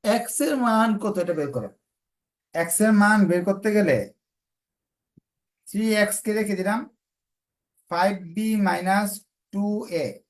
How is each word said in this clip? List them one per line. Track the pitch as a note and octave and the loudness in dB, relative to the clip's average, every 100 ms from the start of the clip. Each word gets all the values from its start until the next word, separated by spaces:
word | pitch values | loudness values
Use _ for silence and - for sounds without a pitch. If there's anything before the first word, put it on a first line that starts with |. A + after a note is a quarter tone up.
এক্স | G#3+ A#3 A#3 - | 2 0 -2 -2
এর | D4 C#4 | -2 0
মান | A#3+ A3 A3+ G#3 | 2 2 2 2
কত, | G#3+ F#3 | -2 -2
এটা | E3+ | -2
বের | D#3 C#3+ | -2 -4
করো। | B2 G#2 _ _ _ _ _ _ _ _ E3 | -6 -8 _ _ _ _ _ _ _ _ -6
এক্স | E3+ - | -4 0
এর | G#3+ | 4
মান | G#3 G#3 G#3+ F3+ | 6 4 4 4
বের | F3 F3+ | 2 0
করতে | G3 A3 | -2 0
গেলে | G#3 F3+ A#2+ G2+ _ _ _ _ _ _ _ _ _ _ _ _ _ _ _ - | 2 2 0 -2 _ _ _ _ _ _ _ _ _ _ _ _ _ _ _ -10
থ্রি | G3+ A3 G#3+ | -2 0 2
এক্স | G3+ - | 2 0
কে | A3 | -4
রেখে | G#3+ G#3 F#3 | -2 -2 -2
দিলাম, | G3 A3+ - _ _ _ _ _ _ _ _ _ _ | -2 -2 -6 _ _ _ _ _ _ _ _ _ _
ফাইভ | E3+ F#3+ F#3+ F3 E3+ | 0 0 0 -8 -4
বি | A3 G#3+ | -2 0
মাইনাস | F#3+ F#3 F3+ G3 G3+ - _ _ _ | 0 0 0 0 0 -8 _ _ _
টু | G3+ G#3 G#3 A#3 | -6 -4 -4 -4
এ। | E3 C3+ - | -6 -6 -8